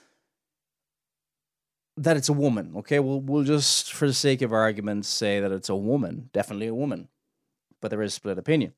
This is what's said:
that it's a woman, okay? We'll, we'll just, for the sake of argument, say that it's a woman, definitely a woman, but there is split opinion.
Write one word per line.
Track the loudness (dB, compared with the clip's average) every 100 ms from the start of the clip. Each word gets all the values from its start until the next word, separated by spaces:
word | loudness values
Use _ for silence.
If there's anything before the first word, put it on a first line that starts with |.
| _ _ _ _ _ _ _ _ _ _ _ _ _ _ _ _ _ _ _ -4
that | 2 2
it's | 2
a |
woman, | 2 2 0 -4 -8
okay? | 0 2
We'll, | 2 -2
we'll | 0 0
just, | 2 2 2 0 -2
for | -2 0
the |
sake | 2 2 2
of | 2
argument, | 2 2 0 -2 -4 -2
say | -2 0 0
that | 0
it's | -2 -2
a | -2
woman, | 0 0 -2 -6 -6
definitely | -4 -4 -4 -6
a | -4
woman, | -4 -6 -12 _ _ _ _ _ _ _
but | -6
there | -4
is | -4
split | -4 -4 -4
opinion. | 0 0 0